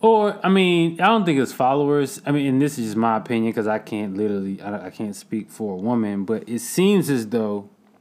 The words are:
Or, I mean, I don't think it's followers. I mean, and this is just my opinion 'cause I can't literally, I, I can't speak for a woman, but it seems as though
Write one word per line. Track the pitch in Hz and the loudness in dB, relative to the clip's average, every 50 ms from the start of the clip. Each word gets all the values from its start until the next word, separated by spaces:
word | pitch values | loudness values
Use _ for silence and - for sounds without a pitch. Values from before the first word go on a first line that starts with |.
| - | 4
Or, | 220 226 214 208 208 - - - | 4 4 4 4 0 -2 -2 0
I | 180 | 2
mean, | 190 196 185 180 175 170 165 170 165 165 | 4 4 4 4 4 4 2 0 0 2
I | 180 196 | 4 4
don't | 226 226 196 | 4 4 2
think | 170 156 135 | 2 2 2
it's | 131 - - | 2 0 0
followers. | - 135 127 135 143 147 143 147 147 139 135 - - - | 0 0 2 2 2 2 2 2 0 0 -2 -6 -8 -4
I | - 143 | -2 -2
mean, | 147 139 | 0 0
and | 139 131 131 143 | 0 2 2 2
this | 147 147 127 | 0 0 -4
is | 117 | -6
just | 110 107 | -4 -2
my | 110 113 117 113 110 | 0 0 2 0 0
opinion | 98 - 120 113 113 113 113 | -2 -2 -2 -2 -2 -2 -2
'cause | 120 107 | -2 -2
I | 107 107 107 | -2 -2 -4
can't | - - 113 104 104 101 95 | -4 -6 -6 -6 -6 -6 -4
literally, | 98 107 107 101 98 98 98 98 95 - | -2 -2 -2 -2 -2 -4 -6 -8 -8 -8
I, | 101 104 101 92 | -10 -10 -8 -10
I | 92 | -12
can't | - - 113 104 101 | -10 -8 -8 -8 -8
speak | - - _ - 110 98 - | -12 -12 _ -8 -8 -8 -10
for | - - 113 104 95 | -10 -8 -6 -6 -6
a | |
woman, | 92 98 113 123 117 110 104 101 98 98 | -4 -4 -2 0 0 0 -2 -2 -4 -2
but | 95 113 104 - - | -4 -4 -4 -4 -6
it | 120 117 | -8 -8
seems | - - - - 185 196 208 190 160 151 | -8 -4 0 2 4 4 4 4 2 2
as | 143 123 113 107 | 0 -2 -2 -2
though | 110 117 110 107 104 101 101 - _ _ _ _ _ _ | -2 -2 0 0 -2 -6 -8 -12 _ _ _ _ _ _